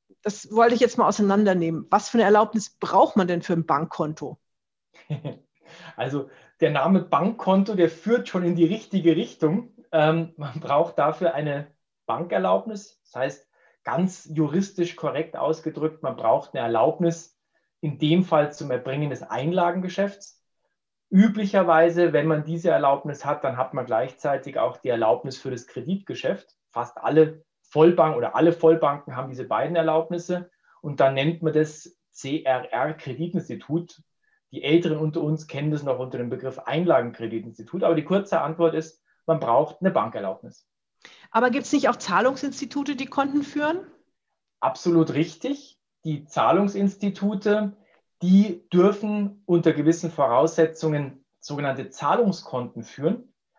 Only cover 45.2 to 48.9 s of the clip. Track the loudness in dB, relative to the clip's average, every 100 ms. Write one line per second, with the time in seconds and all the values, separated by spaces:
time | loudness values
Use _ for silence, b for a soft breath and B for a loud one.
45.2 | -2 -4 -8 -8 -10 _ _ _ -8 -8
46.2 | -6 0 2 4 2 0 -2 -2 -6 -2
47.2 | -4 -2 0 0 -2 -8 b b _ _
48.2 | 4 6 6 -2 _ 4 4